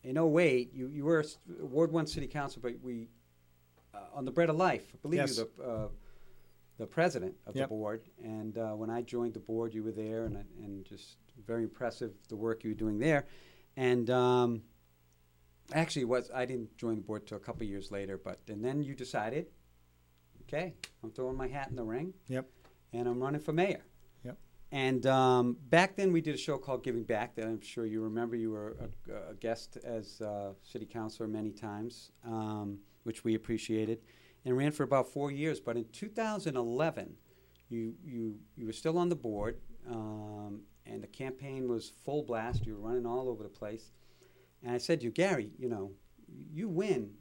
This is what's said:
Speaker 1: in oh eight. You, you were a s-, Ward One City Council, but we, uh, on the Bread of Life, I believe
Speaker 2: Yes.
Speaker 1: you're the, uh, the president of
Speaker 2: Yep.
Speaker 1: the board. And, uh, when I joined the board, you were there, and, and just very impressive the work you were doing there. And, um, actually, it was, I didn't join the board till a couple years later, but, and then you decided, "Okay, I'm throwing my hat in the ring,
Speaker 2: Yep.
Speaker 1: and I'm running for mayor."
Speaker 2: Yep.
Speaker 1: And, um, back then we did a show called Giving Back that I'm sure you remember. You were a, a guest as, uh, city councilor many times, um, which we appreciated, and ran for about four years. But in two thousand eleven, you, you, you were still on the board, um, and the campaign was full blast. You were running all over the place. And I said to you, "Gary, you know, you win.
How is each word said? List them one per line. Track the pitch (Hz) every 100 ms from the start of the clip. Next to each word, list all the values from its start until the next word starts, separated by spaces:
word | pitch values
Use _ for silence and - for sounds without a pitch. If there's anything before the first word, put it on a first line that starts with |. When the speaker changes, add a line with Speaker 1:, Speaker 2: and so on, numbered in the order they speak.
Speaker 1:
in | 131 139
oh | 165 151
eight. | 170 127 123
You, | 135 127
you | 147
were | 143 165
a |
s-, | 156 - - 170
Ward | 151 135 165
One | 165 156
City | 160 135
Council, | 151 139 -
but | 120 120
we, | 127 120 113 _ _ _ _ _ _ _ _
uh, | 104 98
on | 139
the | 127
Bread | 123 165
of |
Life, | 156 185 120 -
I | -
believe | 147 156
Speaker 2:
Yes. | 135 113
Speaker 1:
you're | 113 -
the, |
uh, | 131 113 107 - - - - - - - - -
the | 113
president | - 170 170 95 - -
of |
Speaker 2:
Yep. | 131
Speaker 1:
the | 135
board. | 110 104 113 - -
And, | 117 110 110 107
uh, | 110
when | 107 110
I | 120
joined | 120 120 120
the | 113
board, | - 113 113
you | 110
were | 107
there, | 107 110 113
and, | 113 104
and | 104 123 104 98
just | 95 101 - - _ - 107
very | 113
impressive | 110 - 120 - 117 - -
the | 107
work | 113 113
you | 110
were |
doing | 107 110 104
there. | 147 147 - - - - - -
And, | 127 123 117
um, | 127 123 123 123 117 - _ _ _ _ _ _ _ _ _ -
actually, | 151 160 147
it | 120
was, | 127 -
I | 131 127
didn't | 127 110 -
join | 117
the | 110
board | 98 107 -
till | 104
a |
couple | - - 110
years | 98 95
later, | 101 98 95
but, | 95 92 -
and | 104
then | 120 147
you | 139
decided, | 135 123 123 107 139 170 - _ _ _ _ _ _ _ -
"Okay, | - 147 180 - - _
I'm | 113
throwing | 107 127 131
my | 127
hat | 139 139
in | 123
the |
ring, | 110 120 175 - -
Speaker 2:
Yep. | 131 131 - - _ _
Speaker 1:
and | 117 120
I'm | 123
running | 131 147
for | 151
mayor." | 156 196 - - - - -
Speaker 2:
Yep. | 120 - - - -
Speaker 1:
And, | 139 131 127 123
um, | 131 131 127 123 120 131
back | 165 190 196
then | 190
we | 165
did | 160
a | 131
show | - 139
called | - 131
Giving | 131 117
Back | 110 110 117
that | - 110
I'm | 110
sure | - -
you | 113 110
remember. | 110 110 117 117
You | 110
were | 107 107 113 - - -
a, | 107 80
a |
guest | - 117 113 - 117
as, | 123 113 101 -
uh, | 107 104 98 92
city | - - 107
councilor | 117 110 - 113
many | 110 107
times, | 104 110 104 113 117 - _
um, | 120 113 107 107 101 101 - _
which | 117 110
we | 117
appreciated, | 110 110 110 - 110 110 117 - - - _
and | 127 127
ran | 143
for | 147
about | 135 135 123
four | 143 143
years. | 139 156 135
But | - 117
in | 113
two | - 208
thousand | 214 220 208 170 131
eleven, | 117 120 160 156 95 - _ _ _ _ _
you, | 117 113 -
you, | 147 120 113 107 107 -
you | 110
were |
still | 113 160 170
on | 175
the | 160
board, | 120 104 107 - - - 123
um, | 113 110 107 107 104 104 104 107 - 113
and | 110
the | 104
campaign | - 131 127 139 135 127
was | 117 - -
full | - 147
blast. | 147 113 117 117 110
You |
were | 107
running | 110 123 117
all | 123 127
over | 110
the | 107
place. | - 104 110 - - - - - - _ _
And | 120
I | 123
said | - 165
to |
you, | 117
"Gary, | 113 190 156 104 -
you | 127
know, | 110 98 95 - - - 127 147
you | 156 214
win. | 165 208 131 101 -